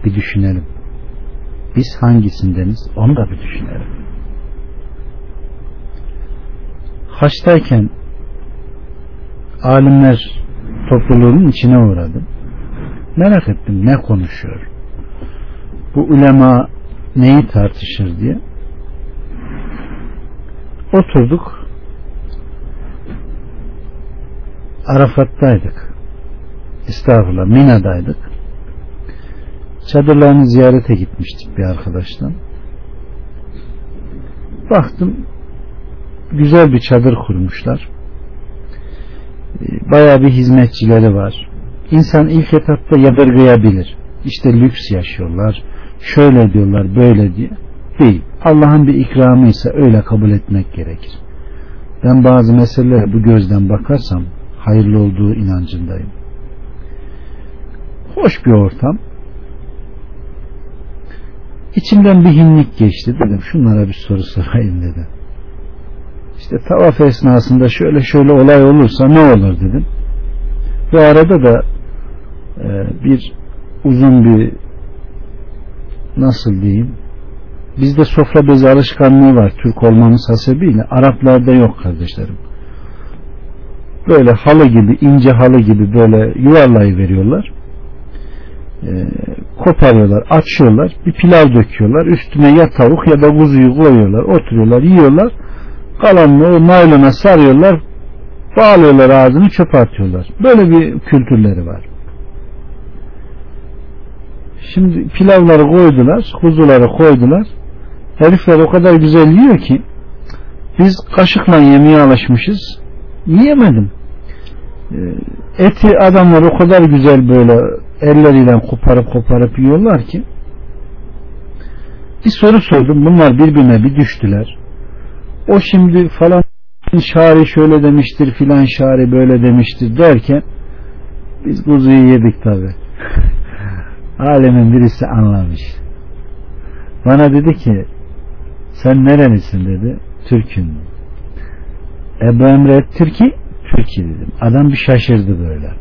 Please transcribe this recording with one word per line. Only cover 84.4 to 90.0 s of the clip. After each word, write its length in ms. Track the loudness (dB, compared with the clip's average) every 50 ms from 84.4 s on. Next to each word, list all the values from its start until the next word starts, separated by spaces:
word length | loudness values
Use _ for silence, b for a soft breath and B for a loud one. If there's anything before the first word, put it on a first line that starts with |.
| 2 2 4 6 6
gibi, 320 | 6 4 4 4 4 2 2
ince 300 | 2 4 4 6 4 4
halı 300 | 4 4 4 4 4 4
gibi 340 | 4 4 2 2 2 0 2
böyle 460 | 2 4 4 4 2 2 0 -2 0
yuvarlayı 560 | 2 4 6 6 6 6 6 4 4 2 2
veriyorlar. 560 | 0 0 0 0 0 0 0 -2 -2 -4 -8 -12 -16 -16 -16 -16 -16 -14 -16 -14 -16 -16 B B B B B B B B B B B B B -14 -12 -10
Ee, 200 | -8 -6 -6 -6 -6 -8 -8 -10 -10 -10 -12 -12 -14 -12 -4
koparıyorlar, 640 | 0 0 2 4 6 6 6 6